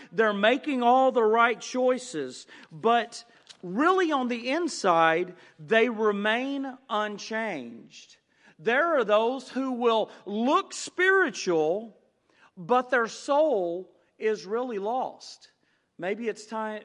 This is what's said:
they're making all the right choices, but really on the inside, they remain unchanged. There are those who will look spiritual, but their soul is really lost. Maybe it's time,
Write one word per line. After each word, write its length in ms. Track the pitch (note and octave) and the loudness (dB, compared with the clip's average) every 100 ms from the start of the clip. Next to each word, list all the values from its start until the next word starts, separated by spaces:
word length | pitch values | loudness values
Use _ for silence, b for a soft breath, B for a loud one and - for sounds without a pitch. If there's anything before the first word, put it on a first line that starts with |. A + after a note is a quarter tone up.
| B | B
they're 200 | F3 A3 | 0 2
making 520 | G3+ G#3+ C4+ D4+ C4 | 4 2 2 0 0
all 280 | A#3+ B3+ C4 | 4 6 4
the 120 | B3 | 4
right 360 | A3 A3+ A#3+ G#3 | 4 4 4 2
choices, 880 | - B3+ B3+ B3+ - D#3 C3 B2 - B B | -6 0 0 0 -4 -8 -8 -10 -20 B B
but 520 | D#3 A3 A#3 A3 - - B B - | -4 2 2 0 -10 -20 B B -16
really 480 | F3+ G3 D#4+ F#4 E4+ | -8 0 2 4 2
on 160 | C#4+ B3 | 0 -2
the 220 | A#3+ A#3+ | -4 -4
inside, 840 | D4+ E4+ - G3 E3 E3 E3 F3+ - B _ | -4 -4 -2 2 4 4 2 -2 -10 B _
they 320 | D3+ A3 B3 | 0 2 2
remain 880 | G#3+ G#3+ G3+ G#3 A#3 C4+ C#4 C4+ B3+ - | 2 0 0 0 -2 -2 -6 -8 -12 -6
unchanged. 1300 | G#3+ G#3+ G3+ - A3 A3 D#3+ A#2 A#2 - - - _ _ b b _ | -4 -4 -8 -8 -6 -4 -6 -10 -16 -20 -20 -20 _ _ b b _
There 380 | D#3+ B3+ E4+ D4+ | -2 0 2 2
are 60 | |
those 460 | G#3 G#3 A3+ C4 B3+ | 4 4 2 -2 -6
who 220 | B3 C4+ | -6 -4
will 380 | A#3+ A#3+ A3+ F#3+ B - | 0 2 2 0 B -8
look 480 | G#3 A#3+ F4 F#4+ | -2 2 2 0
spiritual, 1200 | - - - F#4 F#4+ E4+ - F#3+ E3 D#3 G3 A3+ - _ _ b b b - | -8 -12 0 4 4 2 -2 -2 0 2 -2 -6 -18 _ _ b b b -18
but 340 | E3 B3 B3 | 0 0 2
their 180 | B3+ A3+ | 0 0
soul 840 | - - C#4+ D#4 A3 F3 F3 F#3 b b _ | -6 -2 2 2 0 -2 -6 -10 b b _
is 280 | A3 G#3 F3+ | -4 -2 -4
really 340 | A3+ B3+ G#3 | -6 -4 -6
lost. 680 | G3+ B3+ G#3+ - - - _ _ _ _ _ - | -4 -4 -6 -10 -20 -20 _ _ _ _ _ -10
Maybe 300 | F3 G#3+ A#3 | -6 -4 -6
it's 180 | - - | -8 -10
time, 360 | A3 A3 G#3+ | -8 -8 -10